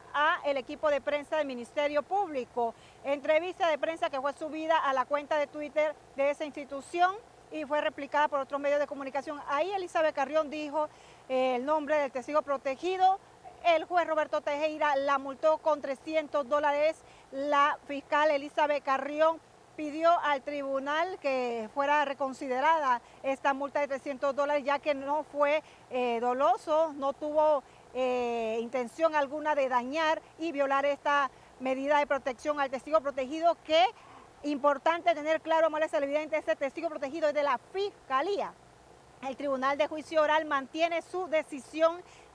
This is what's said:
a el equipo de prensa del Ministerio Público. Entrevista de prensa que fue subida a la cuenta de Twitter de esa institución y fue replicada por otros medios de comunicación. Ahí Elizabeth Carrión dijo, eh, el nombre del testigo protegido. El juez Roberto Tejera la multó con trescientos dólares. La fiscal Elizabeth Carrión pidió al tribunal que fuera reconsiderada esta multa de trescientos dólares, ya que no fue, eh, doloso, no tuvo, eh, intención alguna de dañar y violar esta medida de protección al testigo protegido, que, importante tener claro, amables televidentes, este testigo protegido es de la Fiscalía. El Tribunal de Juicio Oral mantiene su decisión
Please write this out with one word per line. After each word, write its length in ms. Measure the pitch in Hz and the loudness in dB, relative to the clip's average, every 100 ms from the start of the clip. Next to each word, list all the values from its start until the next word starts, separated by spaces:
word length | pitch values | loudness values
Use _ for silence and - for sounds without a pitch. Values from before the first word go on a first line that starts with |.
| - | -4
a 280 | 277 302 349 | 2 2 2
el 120 | 285 269 | 0 -4
equipo 340 | 269 294 302 | -6 -2 0
de 100 | 277 | 0
prensa 360 | - 294 277 311 | 0 -4 -2 -2
del 100 | 285 | -2
Ministerio 560 | 247 226 302 294 294 | -6 -6 -2 0 0
Público. 720 | 285 381 370 277 233 247 233 - - - | 0 -2 -2 -4 -6 -4 -4 -4 -20 -10
Entrevista 640 | 262 285 285 311 359 339 339 | -6 -2 2 2 0 0 0
de 100 | 294 | 0
prensa 320 | 311 330 330 | -2 -4 -4
que 100 | 269 | -2
fue 120 | 277 | -4
subida 440 | 277 311 311 320 320 | -4 -8 -4 2 2
a 160 | 277 | 2
la 120 | 269 | 0
cuenta 320 | 247 285 285 311 | 0 -4 0 -2
de 100 | 285 | -2
Twitter 480 | 302 294 302 302 - - - | -6 -4 0 0 -2 -10 -2
de 140 | 277 | 0
esa 140 | 285 | 0
institución 680 | 311 302 277 277 - 349 359 415 - - - | -6 -10 -10 -12 -6 0 2 0 -14 -20 -12
y 120 | 311 | -10
fue 160 | 269 302 | -2 -2
replicada 460 | 302 - 277 294 302 | -2 -4 -2 0 2
por 140 | 285 | 0
otros 200 | 269 277 | -4 -4
medios 200 | 285 285 | 0 0
de 80 | 285 | -2
comunicación. 520 | 277 269 277 294 294 - | -6 -6 -6 -6 -8 -4
Ahí 240 | 285 359 | -2 0
Elizabeth 460 | 392 359 349 311 285 | -4 -2 0 0 0
Carrión 340 | 269 311 294 | 0 0 -2
dijo, 380 | 302 302 302 302 - - - - | -4 -4 -4 -4 -8 -20 -20 -4
eh, 260 | 262 254 | 0 2
el 100 | 247 | 0
nombre 320 | 269 311 285 302 | 0 0 2 0
del 120 | 277 | 0
testigo 320 | 254 240 294 | -4 -2 0
protegido. 800 | 285 269 277 262 349 381 370 302 - - - - | 0 -2 -4 -4 -4 4 4 4 -4 -20 -20 -2
El 200 | 349 320 | 2 2
juez 200 | 330 349 | 2 0
Roberto 360 | 320 311 302 302 | 2 0 0 -2
Tejera 560 | 302 285 311 302 294 277 | -2 -2 -2 0 2 2
la 220 | 277 277 | 2 0
multó 400 | 277 269 311 311 | -2 0 2 2
con 220 | 320 294 | 2 0
trescientos 680 | 277 262 311 311 302 294 240 | -2 -6 -4 -4 -2 -2 0
dólares. 480 | 294 294 285 311 311 - - - | 0 2 2 2 0 -10 -20 -12
La 480 | 269 294 285 294 - - | -6 2 4 4 2 -6
fiscal 460 | 277 - 294 311 | -10 -2 2 4
Elizabeth 500 | 285 285 - 294 285 | 2 -2 0 0 0
Carrión 580 | 277 269 277 294 320 320 - - - - | 0 -2 -2 2 2 2 -8 -20 -18 -10
pidió 340 | 302 302 330 339 | -8 2 4 4
al 200 | 294 285 | 2 -2
tribunal 800 | - 285 269 269 277 302 349 370 | -4 -6 -4 -4 -2 -2 -2 -4
que 480 | 277 262 247 233 214 | -2 -2 -2 -4 -6
fuera 320 | - 277 294 277 | -2 2 2 0
reconsiderada 960 | 269 269 247 277 247 294 330 269 240 - - | -2 -6 -6 -4 2 2 4 2 0 -4 -8
esta 300 | 269 269 285 | -6 0 0
multa 280 | 269 277 294 | 0 -2 -2
de 80 | 285 | -2
trescientos 460 | 269 294 262 285 | -4 -6 -4 -2
dólares, 300 | 262 285 294 | 0 0 0
ya 140 | 269 285 | 0 0
que 160 | 302 | 0
no 280 | 269 269 302 | -2 -2 -4
fue, 400 | 277 285 285 302 - - - | -2 0 2 2 -4 -18 -6
eh, 280 | 254 247 233 | -2 0 0
doloso, 760 | 247 247 302 403 349 311 320 | 0 2 2 2 2 2 2
no 180 | 285 269 | -2 -4
tuvo, 500 | 277 302 302 311 285 - - - | -4 -2 2 4 4 -2 -16 -10
eh, 640 | 247 254 247 240 233 226 226 | -4 -2 0 -2 -2 -2 -4
intención 520 | 233 254 233 - 320 | -4 -4 -6 0 0
alguna 400 | 302 269 302 302 | 2 0 -2 0
de 140 | 285 262 | 0 2
dañar 540 | 269 254 311 311 320 - - | 0 -2 0 0 0 -6 -8
y 120 | 330 | -4
violar 360 | 277 277 277 285 | 0 2 2 0
esta 440 | 277 294 285 269 - - - | -2 0 2 0 -6 -20 -6
medida 380 | 262 262 277 294 | -4 -2 2 2
de 80 | 285 | 2
protección 520 | 277 277 240 302 294 | 0 -2 -4 -4 -2
al 120 | 269 | -2
testigo 320 | 254 294 311 | -4 0 0
protegido, 520 | 269 269 262 320 339 320 | 0 -4 -6 0 0 0
que, 200 | - 320 392 - - - - - | 2 4 4 0 -18 -20 -20 -10
importante 680 | 294 285 285 277 330 339 349 | -6 0 2 2 2 2 0
tener 280 | 302 302 320 | 0 0 -2
claro, 240 | 320 320 320 | 2 2 2
amables 240 | 302 311 | 2 0
televidentes, 480 | 311 277 294 311 311 | 0 0 -2 -2 -2
este 180 | 320 320 | -2 -2
testigo 320 | 269 320 320 | -4 -4 -6
protegido 400 | 302 277 320 302 | -6 -6 -2 0
es 60 | |
de 80 | 294 | 2
la 180 | 285 240 - | 0 0 -4
Fiscalía. 800 | 381 403 - - 262 349 320 185 - - - - - - - | -4 -4 -6 -4 -2 0 -2 -4 -10 -20 -20 -20 -20 -20 -12
El 120 | 269 | -10
Tribunal 440 | 254 285 254 269 285 | -6 -4 0 0 2
de 80 | 294 | 0
Juicio 340 | 311 - 320 | -2 -2 2
Oral 220 | 302 302 | 4 2
mantiene 560 | 311 277 262 320 339 339 | 2 -2 -4 -2 0 -2
su 260 | - 359 339 | -4 -6 -2
decisión 760 | 311 294 285 - 302 330 349 - - - | -2 -2 -10 -10 2 2 2 -10 -20 -20